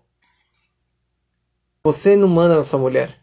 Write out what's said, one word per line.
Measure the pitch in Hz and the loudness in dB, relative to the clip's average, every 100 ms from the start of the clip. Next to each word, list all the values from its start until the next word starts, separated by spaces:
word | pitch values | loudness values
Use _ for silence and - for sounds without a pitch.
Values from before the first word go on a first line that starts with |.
| _ _ _ _ _ _ _ _ _ _ _ _ _ _ _ _ _ _ | _ _ _ _ _ _ _ _ _ _ _ _ _ _ _ _ _ _
"Você | 156 151 196 202 | -4 -2 2 2
não | 196 | 2
manda | 170 170 160 | 2 2 0
na | |
sua | 135 135 | -2 -4
mulher. | 127 131 131 - | -2 -4 -6 -10